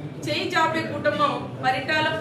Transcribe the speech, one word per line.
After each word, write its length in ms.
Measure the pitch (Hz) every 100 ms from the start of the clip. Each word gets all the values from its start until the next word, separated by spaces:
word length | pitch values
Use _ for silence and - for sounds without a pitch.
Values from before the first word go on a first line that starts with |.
| - - 311
చేయి 240 | 311 349 339
చాపే 240 | 320 320
కుటుంబం 520 | 285 294 302 294 285 - - -
పరిటాల 420 | 262 262 - 311 311 320